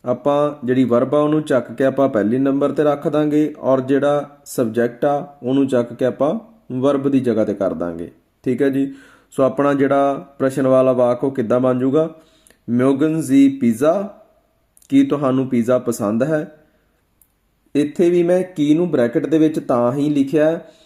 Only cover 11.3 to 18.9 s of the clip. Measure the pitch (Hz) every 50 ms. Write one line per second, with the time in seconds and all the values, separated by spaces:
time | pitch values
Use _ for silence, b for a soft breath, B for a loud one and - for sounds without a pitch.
11.3 | 135 131 117 104 123 123 127 131 127 127 127 131 131 151 160 165 160 b b b
12.3 | b b b b b b _ - 117 123 127 135 139 131 151 156 160 160 143 127
13.3 | 135 139 139 135 135 - 123 120 110 110 139 156 175 202 196 202 - - - _
14.3 | _ _ _ _ _ _ _ _ _ _ _ - 135 139 139 139 147 143 147 131
15.3 | 127 131 131 131 131 120 113 120 127 123 - 123 117 - 113 101 110 113 135 156
16.3 | 160 151 151 - - - _ _ _ _ _ _ _ _ _ _ _ _ _ _
17.3 | _ _ _ _ _ _ _ _ - 139 147 147 - - 180 175 175 175 175 170
18.3 | 180 185 185 185 - - 147 147 151 160 180 175